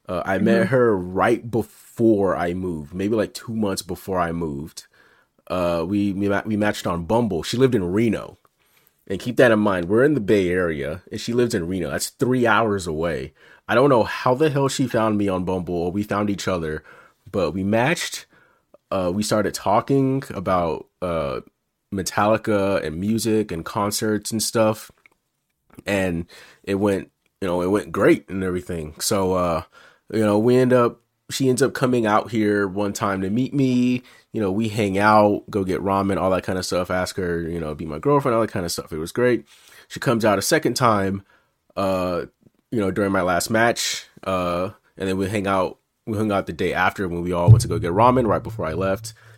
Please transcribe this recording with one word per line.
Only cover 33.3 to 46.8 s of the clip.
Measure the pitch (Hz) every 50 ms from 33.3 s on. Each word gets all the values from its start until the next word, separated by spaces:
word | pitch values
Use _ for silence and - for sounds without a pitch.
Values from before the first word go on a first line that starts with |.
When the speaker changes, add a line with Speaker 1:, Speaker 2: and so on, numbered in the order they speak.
Speaker 1:
meet | 104 120 131 - -
me. | 143 135 131 123 123 123 123 123 120 - - - - _ _
You | - 110
know, | 104 95
we | 95 107 113 110
hang | 101 113 107 101 95 98
out, | 104 107 107 107 104 104 104 - - -
go | - 104 95
get | 92 92 -
ramen, | - 98 98 98 98 98 98 82
all | 87 95
that | 92 90 -
kind | - 95 92
of | 90
stuff. | - 98 90 90 -
Ask | 92 92 92 87 -
her, | - 92 87 85 82 85 82
you | 85 85
know, | 80 76 76
be | 73 82
my | 80 73 78
girlfriend, | 78 139 147 143 135 135 117
all | 113
that | 110 104
kind | - 107 87
of | 85
stuff. | - - - -
It | 82 78
was | 80 87
great. | - - 120 123 120 - - _ - - _ - - - - -
She | - -
comes | - 143 120 113 107
out | 110 101 98
a |
second | 98 - 165 156 - 135 120
time, | - 135 117 107 101 98 95 95 98 - _ _ _ _ _ _ _ _ _ _
uh, | - 98 95 95 92 90 90 87 85 69 - _ _ _ _ _ _ _ _
you | - 113
know, | 101 95
during | 92 110 101 98
my | 98 95
last | 87 90 90 85 - -
match, | 113 110 113 117 113 - - - - - - - _ _ -
uh, | 98 95 92 90 87 87 87 92 101 104 _ _ _ _
and | - 92 98
then | 95
we | 95 98 95
hang | 107 107 95 98
out. | 98 95 90 - - - _ _ _ _ _
We | - 107
hung | 104 107 107
out | 101 98 92
the | -
day | 87 - 98 85
after | 71 82